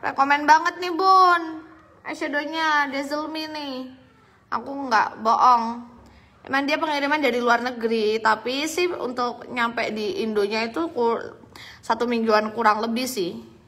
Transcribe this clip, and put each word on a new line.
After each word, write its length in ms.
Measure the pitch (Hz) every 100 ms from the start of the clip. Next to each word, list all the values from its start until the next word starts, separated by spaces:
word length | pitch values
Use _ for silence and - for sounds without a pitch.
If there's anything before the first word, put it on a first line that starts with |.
rekomen 480 | - 277 277 285 294
banget 320 | 311 339 339
nih, 80 | 359 330
Bun. 640 | 381 381 370 339 330 320 - - _ _
Eyeshadownya 880 | - 294 311 294 302 320 320 294 285
Dazzle 400 | 269 285 302 302
Me 160 | 311 311
nih. 400 | 311 285 254 254 - - _ _ _ _
Aku 240 | - 247 277 277
nggak 320 | 220 - -
bohong. 640 | 220 226 254 247 226 233 - - - - _ _
Emang 240 | - 269 277
dia 80 | 302
pengiriman 480 | 311 285 277 302
dari 160 | 285 240
luar 240 | 240 233
negeri, 560 | 240 247 226 226 214 220
tapi 480 | 220 214 240 262 311
sih 240 | 330 359
untuk 560 | - 247 247 247 233 -
nyampe 400 | 247 233 233 - 214
di 240 | 208 -
Indonya 480 | 226 208 202 220 226
itu 240 | 226 330
kur-, 480 | 277 233 226 - - - - - -
satu 240 | - 226
mingguan 480 | 240 240 226 214 214
kurang 320 | 214 226 208
lebih 240 | 226 233 254
sih. 320 | 214 175 220 - -